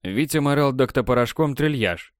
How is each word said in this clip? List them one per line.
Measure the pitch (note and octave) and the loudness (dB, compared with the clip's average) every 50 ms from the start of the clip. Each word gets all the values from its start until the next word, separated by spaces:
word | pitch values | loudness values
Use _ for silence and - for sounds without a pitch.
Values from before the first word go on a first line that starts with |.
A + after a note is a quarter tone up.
| - | -8
Витя | F#2 F#2+ A#2 D#3 D3 - D#3 | -4 -2 -2 -2 0 0 -2
морал | C#3+ C#3+ C#3+ C#3+ D3 C#3 B2+ | 0 2 2 2 2 2 2
доктопорошком | C3 C3 A#2+ - C3+ A#2 - B2+ B2 A#2+ A#2 - - D#3+ D3 C3+ | 2 0 2 2 -2 0 2 2 2 2 0 0 -2 -2 0 0
трильяж, | B2 C#3+ D#3 D3 B2+ G#2+ F#2 F2 - - - _ | 0 0 0 0 0 -2 -2 -2 -4 -10 -20 _